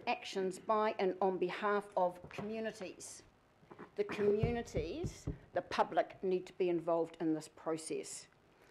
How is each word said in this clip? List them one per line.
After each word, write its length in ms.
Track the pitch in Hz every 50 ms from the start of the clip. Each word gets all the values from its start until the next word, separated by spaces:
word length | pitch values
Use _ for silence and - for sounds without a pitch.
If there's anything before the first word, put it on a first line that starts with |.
| -
actions 520 | 240 240 - - - - 196 190 190 180 -
by 340 | - - 220 214 214 220 - -
and 160 | 202 190 - -
on 160 | 202 190 185
behalf 480 | 165 180 175 - - 214 208 208 202 202 - -
of 200 | 185 180 180 180 - - -
communities. 960 | - - 208 208 226 226 220 214 - - 190 160 - - - - - - - - _ _ _ _ _ _ - - - - - - -
The 80 | - 208
communities, 1200 | 202 - - 202 208 208 214 226 240 233 233 226 - - 165 151 165 - 320 370 - - - - - - - - - -
the 80 | 175
public, 560 | - - - - 214 - 165 175 - - - -
need 240 | - 190 185 180 180
to 80 | - -
be 160 | - 190 180
involved 480 | 170 165 156 175 165 170 165 165 - -
in 140 | 175 160 156
this 140 | 156 151
process. 800 | - - - - 160 160 156 - - 151 135 - - - - - - _ _ _ _ _ - - -